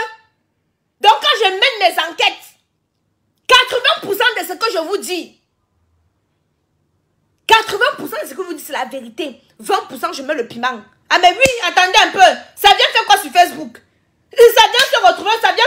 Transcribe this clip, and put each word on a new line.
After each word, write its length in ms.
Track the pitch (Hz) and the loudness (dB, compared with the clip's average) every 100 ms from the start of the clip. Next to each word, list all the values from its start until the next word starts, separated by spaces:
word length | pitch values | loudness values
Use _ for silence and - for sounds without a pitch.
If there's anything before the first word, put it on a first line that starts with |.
| 440 - _ _ _ _ _ _ _ _ | 0 -10 _ _ _ _ _ _ _ _
donc 120 | 403 453 | 2 2
quand 160 | 587 480 | 2 0
je 100 | 392 | 0
mène 300 | 381 523 440 | 0 -2 0
mes 200 | 359 339 | -2 0
enquêtes, 460 | 320 320 403 381 - _ _ _ _ _ _ _ _ _ - | -6 -2 -4 -4 -20 _ _ _ _ _ _ _ _ _ 2
quatre-vingts 540 | 494 508 494 523 659 | 2 2 -2 -2 -2
pour 120 | - | -4
cent 280 | 392 480 415 | -2 -2 -2
de 60 | 349 | -8
ce 60 | |
que 180 | 349 453 | -6 -4
je 60 | 349 | -4
vous 180 | 320 392 | -4 -6
dis, 420 | 240 349 269 _ _ _ _ _ _ _ _ _ _ _ _ _ _ _ _ _ _ _ _ _ - | -6 -10 -10 _ _ _ _ _ _ _ _ _ _ _ _ _ _ _ _ _ _ _ _ _ 0
quatre-vingts 520 | 440 427 392 523 - | 0 0 -2 -2 -4
pour 100 | - | -10
cent 160 | 539 | -10
de 60 | - | -12
ce 40 | |
que 80 | - | -12
vous 120 | 359 | -12
dites, 120 | 302 - | -12 -10
c'est 80 | |
la 120 | 220 254 | -10 -8
vérité. 560 | 269 233 - 302 233 _ _ | -10 -16 -12 -12 -12 _ _
Vingt 260 | 220 403 - | -4 -4 -4
pour 120 | 254 | -10
cent, 140 | 339 | -8
je 100 | 294 | -8
mets 120 | 262 302 | -8 -6
le 120 | 226 | -6
piment. 340 | 233 254 233 - _ - | -6 -6 -8 -16 _ -4
Ah 100 | 349 | 2
mais 140 | 359 | 2
oui, 180 | 370 539 480 359 | 4 0 0 -2
attendez 300 | 339 370 415 | 0 2 2
un 100 | 349 | 2
peu. 280 | - 359 240 - - | 6 4 4 -8 -2
Ça 140 | 403 | 2
vient 180 | 392 587 | 2 2
faire 120 | 466 - | 0 0
quoi 120 | 403 | 0
sur 140 | 320 | 0
Facebook ? 500 | 349 349 262 254 - _ _ _ _ _ | 2 2 0 -16 -18 _ _ _ _ _
Et 40 | - | 6
ça 260 | 466 453 427 | 6 8 2
vient 180 | 466 539 | 2 0
se 160 | 494 370 | 2 2
retrouver, 240 | 330 381 453 | 2 -2 0
ça 100 | 427 | 0
vient 140 | 392 | 0